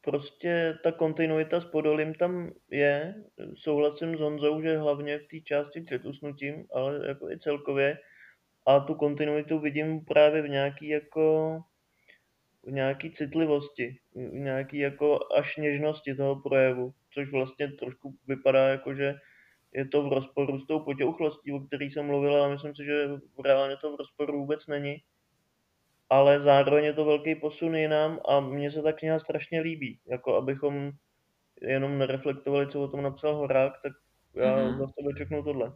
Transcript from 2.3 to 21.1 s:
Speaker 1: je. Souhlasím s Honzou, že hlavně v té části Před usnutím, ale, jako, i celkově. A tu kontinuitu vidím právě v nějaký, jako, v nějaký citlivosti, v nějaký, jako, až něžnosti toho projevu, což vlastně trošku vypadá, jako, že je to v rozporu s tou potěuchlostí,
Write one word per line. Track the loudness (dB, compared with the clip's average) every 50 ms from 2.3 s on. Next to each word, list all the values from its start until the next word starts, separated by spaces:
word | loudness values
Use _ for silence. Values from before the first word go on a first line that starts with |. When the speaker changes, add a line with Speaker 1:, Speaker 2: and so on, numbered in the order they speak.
| -2 -4 -8 -10 -14 _ _ _
Speaker 1:
je. | 0 2 2 2 2 2 -2 -6 -10 -14 -18 -20 _ -16 -16 -16 -16
Souhlasím | -8 -4 -2 2 2 2 0 0 -2 -6 -4 -4
s | -2
Honzou, | -2 -4 -2 0 0 0 0 0
že | 0 0 0 0
hlavně | 0 0 -2 -2 -4 -6 -6 -8
v | -8 _
té | -20 -18
části | _ -2 -2 -2 -2 -4 -12 -16
Před | -10 -6 -8 -6 -6
usnutím, | -8 -12 -10 -12 -12 -10 -10 -10 -10 -10 -12 -14 _ -6
ale, | -4 -4 -2 -4 -4 -6 -6
jako, | -8 -8 -8 -10
i | -10 -6
celkově. | -4 -4 -4 -4 -4 -4 0 2 0 0 0 -4 -14 _ _ _ -20 -20 _ _ _ _ _ _ _
A | 6 6 6
tu | 4 0 -2
kontinuitu | -2 0 -2 0 -2 -2 -2 -2 -2 -2 -2 -4 -2
vidím | -2 -2 -2 -2 -2 -2 -4 -6 -4
právě | 2 6 6 8 8 6 2
v | -2 0
nějaký, | 0 0 0 0 -4 -8 -6 -4
jako, | -4 -4 -4 -4 0 2 4 4 4 4 2 -2 -4 -6 -10 _ _ _ _ _ _ _ _ _ -20 _ _ _ _ _ _ _ _ _ _
v | -6
nějaký | -2 0 0 0 0 -2 -8 -12
citlivosti, | -8 -8 -8 -2 0 0 2 4 2 0 0 -6 _ -6 -6 -6 -6 _ _ _ _
v | -12 -12 -10 -8
nějaký, | -6 -4 -2 -2 -4 -4 -4 -4 -2
jako, | -2 -2 -2 0 2 2 2 2 0 2 0
až | 0 0 0 -6
něžnosti | -2 -2 -2 -2 0 -2 -2 -2 -4 _ -8 -4
toho | -2 -2 -2 -2
projevu, | -2 -2 2 4 4 4 4 2 0 -4 -6 -8 _ _ _ -10
což | -8 -8 -4
vlastně | -2 -2 -2 -2 -4 -6 -8 -8
trošku | -6 -10 -10 -10 -10 _ -18 -18 -18 _ _
vypadá, | -6 -6 2 2 4 6 6 4 4
jako, | 2 0 -4 -8 -6
že | -2 -4 -4 -4 -6 _ _ _ _ _ _ _ _ _ _
je | -6 -6 -4 0
to | 0 0
v | 2 2
rozporu | 0 -2 -2 -2 _ -2 -2 -2 -2 -6
s | -4
tou | -4 -4 -4
potěuchlostí, | -2 -4 -4 0 0 -2